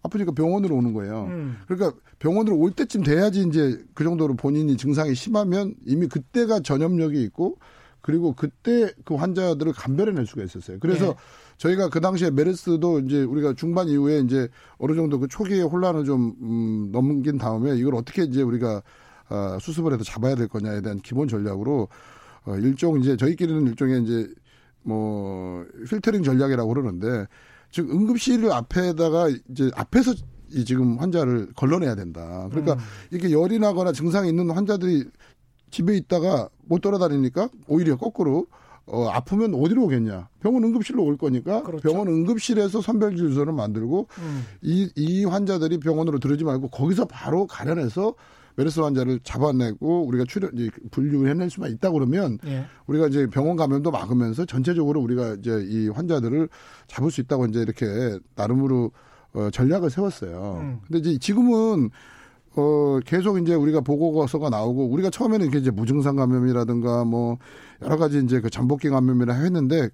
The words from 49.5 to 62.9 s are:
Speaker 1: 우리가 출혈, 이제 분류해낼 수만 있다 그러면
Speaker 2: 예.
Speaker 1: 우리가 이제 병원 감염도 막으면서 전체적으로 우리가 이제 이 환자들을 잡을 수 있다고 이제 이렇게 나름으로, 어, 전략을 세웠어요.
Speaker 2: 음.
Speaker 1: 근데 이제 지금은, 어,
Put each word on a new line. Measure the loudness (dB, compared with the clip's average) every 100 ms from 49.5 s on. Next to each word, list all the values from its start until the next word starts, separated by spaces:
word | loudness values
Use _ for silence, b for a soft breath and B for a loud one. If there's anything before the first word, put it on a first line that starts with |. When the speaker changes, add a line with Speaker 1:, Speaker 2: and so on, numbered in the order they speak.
| 2 0 -2 -2 0 0
Speaker 1:
우리가 | 0 -2
출혈, | -4 -4
이제 | -4 -6 -6 -8
분류해낼 | -2 0 2 2 0 -2
수만 | -6 -8
있다 | -2 0
그러면 | 2 2 0 0 -4
Speaker 2:
예. | -6 -8 -8 B -4
Speaker 1:
우리가 | 2 2
이제 | 2 0
병원 | 0 0 0
감염도 | 0 0 0
막으면서 | -2 0 0 0 -2 -4
전체적으로 | -2 0 0 0 0
우리가 | 0 -2 -2
이제 | -4 -2 -2 -2
이 | -2 -2
환자들을 | -2 -2 0 0 0 -2 B B B B
잡을 | -4 -2
수 | -2
있다고 | -2 0 0
이제 | 0
이렇게 | -2 -2 -4 -2 -4 -6 -12
나름으로, | -6 0 2 2 2 0 b b b b
어, | -4 -4
전략을 | 2 2 2 0
세웠어요. | 0 -4 -4 -10 -8 -8 -6
Speaker 2:
음. | -8 -10 -4
Speaker 1:
근데 | -2
이제 | 0 -2
지금은, | 0 2 4 4 2 2 0 B B B B B _ 0
어, | 2 4 4